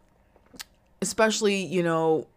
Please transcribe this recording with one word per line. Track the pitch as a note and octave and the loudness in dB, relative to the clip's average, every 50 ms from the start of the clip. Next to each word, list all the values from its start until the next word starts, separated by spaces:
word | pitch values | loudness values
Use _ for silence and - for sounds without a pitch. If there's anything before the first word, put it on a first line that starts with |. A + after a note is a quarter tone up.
| _ _ _ _ _ _ _ _ _ _ - - - _ _ _ _ _ _ - G3 | _ _ _ _ _ _ _ _ _ _ -20 -20 -20 _ _ _ _ _ _ -8 -8
especially, | - - - A3 A3 G#3+ - A3 G3+ G3+ | -4 0 2 2 2 2 0 0 0 0
you | G3 F#3 C#3 F3 F3+ E3+ | 0 -2 -2 -2 -2 0
know, | E3+ E3 D#3+ D#3+ D#3+ D#3+ D3 - - _ | 0 0 0 2 2 0 0 -2 -6 _